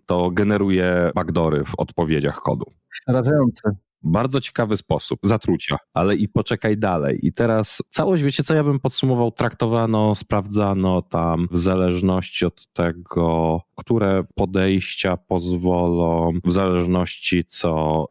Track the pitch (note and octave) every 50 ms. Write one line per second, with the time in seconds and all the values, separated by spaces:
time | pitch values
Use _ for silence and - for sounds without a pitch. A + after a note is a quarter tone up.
0 | - - F2+ F2+ F2 F2+ F2 G2+ G2+ G#2 G#2 G2+ G2+ G2 F#2+ F#2 F2+ F2+ F2+ F2
1 | F2 E2+ - F#2+ F2 D#2 D#2+ F2 E2 D#2+ D#2 C#2+ D2 - - - - - - -
2 | E2+ D#2 D#2+ C#2+ C#2+ D2 - - - - C2 B1 - - - _ _ _ - -
3 | - - B2 C3 A#2 C3 D3+ D3 C3+ A#2 - - - G#2+ G2+ F#2+ - _ _ _
4 | - D#2 E2 G#2+ A#2+ C3 C3 C3+ - - - - A#2+ G#2 G#2+ F#2 - - D#2+ D2
5 | - - - - - G2+ A2+ G#2+ - - F2 - - - C#2+ - - _ - D#2+
6 | F2 G2 G2+ - G#2+ G#2 - A#2 G#2+ - B2+ - - A2 G#2 G#2+ G#2+ G2 F2 E2
7 | C#2+ C#2 B1+ - - E2+ G2 - A#2+ A#2 A2+ A2 G#2 - - - - - - -
8 | D#3+ G3 F#3+ E3 C#3+ C#3 C3 - C#3+ - D#3+ D#3 D3 D3 C#3 C3 - C3+ - -
9 | - C3 B2+ A#2+ A#2+ A#2 A2+ - A#2+ A2+ - - A#2+ A2+ A2+ A#2 A2+ A2+ A2 G#2+
10 | G#2+ G#2+ G#2 - - - A2 G#2 F#2+ G2+ G2+ G#2+ G#2 G2 G2 F#2+ F#2+ F#2+ F#2 F2+
11 | E2+ - - E2+ E2 E2+ E2 E2 F2 F2 F2 E2+ E2+ F#2+ F#2 F#2 F#2 F2+ F2+ F2+
12 | F#2+ F#2+ F#2 F#2 F#2 - - - F2+ E2+ - - - _ _ - F2 E2+ D#2+ F2
13 | F2 - - F2 E2+ E2 E2 E2 E2 E2 D#2+ E2+ - _ _ - - - A#2+ A2+
14 | G#2 G2 F#2+ F#2+ F2+ - _ - G2+ F#2 F#2+ F#2+ F#2 F#2+ G2 F#2+ F#2 - - -
15 | - F#2+ F2+ F2+ - - F#2+ F2+ E2+ F2+ F2+ F2 F2+ F2+ F2+ F2 F2 F2 F2 E2+
16 | E2+ E2 E2 E2 E2 E2+ E2+ F2 - F2+ F2 G2 G2 F#2 F2+ F2 F2 F2+ F2+ F2+
17 | F2+ E2+ - - - - F2+ F2 E2 - - - - F2 D#2+ D#2 D#2 D#2 D#2 D#2+
18 | D#2 -